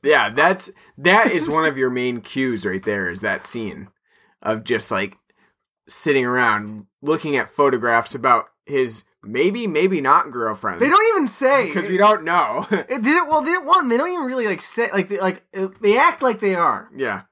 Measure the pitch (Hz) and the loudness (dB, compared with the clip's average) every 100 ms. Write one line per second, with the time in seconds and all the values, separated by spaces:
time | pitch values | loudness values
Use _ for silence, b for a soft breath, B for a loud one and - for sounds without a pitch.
0 | 139 147 104 120 160 190 - - b - | 4 2 2 2 2 2 -6 -12 b -2
1 | 147 202 214 175 160 151 160 135 131 123 | 2 4 4 0 0 0 0 0 -2 0
2 | 123 120 - 131 131 113 95 92 101 101 | -4 -6 -8 -4 -2 -2 -4 -4 -4 -4
3 | 92 90 104 92 - 120 110 76 98 _ | -4 -4 -4 -6 -6 -8 -8 -12 -18 _
4 | _ _ _ _ - 110 110 117 - 101 | _ _ _ _ -6 -6 -2 -2 -2 -2
5 | 98 _ _ _ _ _ _ _ _ - | -6 _ _ _ _ _ _ _ _ -4
6 | 160 135 123 123 120 104 107 107 98 _ | 0 2 2 2 2 0 -4 -14 -18 _
7 | 139 156 156 139 113 - 143 123 120 117 | -4 -2 -2 -4 -4 0 2 2 2 0
8 | 117 127 113 120 - _ _ 143 127 110 | 0 -2 2 2 2 _ _ -2 -2 -4
9 | _ _ 104 113 160 220 226 151 185 185 | _ _ -10 0 0 0 -2 0 2 2
10 | 135 156 151 123 - 107 110 92 269 370 | 4 2 2 -4 -4 -4 -6 0 4 4
11 | 440 415 269 - 262 277 202 151 185 185 | 4 2 -2 0 2 2 2 -2 -2 4
12 | 208 214 160 175 131 120 - 196 - 262 | 4 4 2 0 0 -2 -2 -4 -2 -2
13 | 220 320 311 311 285 359 285 359 277 233 | 2 2 2 0 0 -2 2 2 2 0
14 | 330 359 262 254 220 180 - - 233 202 | 0 -4 -4 -4 -4 -4 -6 -4 -2 -2
15 | 185 202 190 185 _ 196 190 190 208 226 | -4 -2 -4 -4 _ -8 -8 _ 2 4
16 | 330 - 262 220 202 185 165 104 98 127 | 4 2 -2 0 -2 0 0 -2 -8 -8
17 | 131 95 - | -6 -6 -10